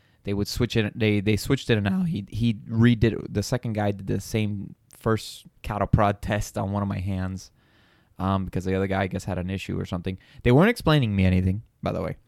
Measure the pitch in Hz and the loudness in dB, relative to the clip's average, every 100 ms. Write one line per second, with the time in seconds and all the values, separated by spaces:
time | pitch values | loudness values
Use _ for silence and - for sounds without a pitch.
0 | _ _ 101 101 101 - 120 113 104 - | _ _ -6 -4 -2 -2 0 0 -2 0
1 | 110 104 98 104 - 139 - 110 95 185 | 2 2 2 0 0 -2 2 2 2 0
2 | 160 165 101 104 117 104 - 113 120 113 | -2 -4 -6 -2 0 -2 -2 4 6 6
3 | 113 - - 101 - 123 117 107 104 98 | 2 0 -4 -4 -2 -4 -4 -2 -2 -2
4 | 98 101 - 113 104 101 - - _ - | -4 -6 -2 -2 -2 -4 -10 -16 _ -6
5 | 113 110 - - - _ - 104 98 - | -2 -2 -4 -16 -20 _ -8 -4 2 4
6 | 104 104 - 107 - 104 101 101 101 98 | 4 2 -2 -2 -2 -4 -4 -2 -2 -4
7 | 95 95 92 95 - _ _ _ _ _ | -4 -4 -4 -8 -14 _ _ _ _ _
8 | _ - 92 98 90 92 90 95 98 95 | _ -6 -2 -2 -2 -4 -2 -2 0 -2
9 | 98 92 - 92 90 95 - 95 92 87 | -2 -4 -6 -6 -4 -6 -6 -6 -4 -6
10 | 95 95 _ - 117 127 208 240 160 151 | -6 -10 _ -2 4 6 6 4 2 2
11 | 113 98 95 92 92 101 - _ 85 87 | 2 4 4 4 2 -2 -8 _ -6 -4
12 | 87 - | -6 -8